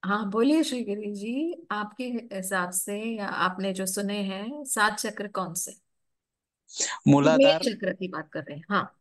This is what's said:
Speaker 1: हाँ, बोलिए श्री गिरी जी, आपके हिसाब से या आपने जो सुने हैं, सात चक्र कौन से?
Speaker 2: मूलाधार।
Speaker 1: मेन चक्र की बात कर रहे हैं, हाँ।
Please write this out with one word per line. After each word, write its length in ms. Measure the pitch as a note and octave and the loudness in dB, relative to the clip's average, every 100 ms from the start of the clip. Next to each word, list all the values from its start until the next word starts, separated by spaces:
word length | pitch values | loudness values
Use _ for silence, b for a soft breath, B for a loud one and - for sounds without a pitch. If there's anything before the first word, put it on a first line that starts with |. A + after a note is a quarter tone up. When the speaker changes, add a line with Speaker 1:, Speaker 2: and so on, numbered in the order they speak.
Speaker 1:
हाँ, 260 | F#3 G#3 G3+ | 0 -2 0
बोलिए 320 | G#3+ B3+ D#4 | 2 4 4
श्री 220 | D4 B3+ | 2 -2
गिरी 300 | G#3+ G#3 G#3 | -4 -4 -6
जी, 520 | G#3 G#3 B3+ E4 E4+ - | -6 -4 -2 -4 -6 -6
आपके 340 | G#3 G#3 - | -6 -6 -6
हिसाब 680 | B3 A#3+ A3 G3 F#3+ F#3+ F3+ | -6 -6 -6 -8 -4 -2 -2
से 320 | F#3 - G3+ | -4 -4 -6
या 240 | A3+ A3+ G3+ | -4 -4 -6
आपने 460 | - F3+ F#3 F#3+ | -2 -2 0 -4
जो 140 | F#3 F#3+ | -2 -4
सुने 320 | G3 G3+ G#3 | -2 -2 -2
हैं, 460 | G3 F#3+ G#3+ D4 | -4 -4 -8 -10
सात 340 | C#4 - G#3+ G#3+ | -6 0 0 0
चक्र 300 | A3 G#3 G3+ | -6 -6 -6
कौन 260 | G3+ F3 | -4 -4
से? 320 | E3+ - - _ _ _ _ _ _ _ _ _ B B B - | -6 -8 -12 _ _ _ _ _ _ _ _ _ B B B 6
Speaker 2:
मूलाधार। 300 | C#3+ C#3+ D#3+ | 8 8 8
Speaker 1:
मेन 360 | C#4 - B3 | 8 6 2
चक्र 180 | G3 F#3+ | -2 -4
की 160 | F#3 F#3 | -4 -6
बात 200 | D#3 D#3+ | -8 -8
कर 80 | D#3+ | -10
रहे 160 | D3 D3 | -10 -14
हैं, 80 | E3 | -2
हाँ। 280 | G3+ - _ | -2 -2 _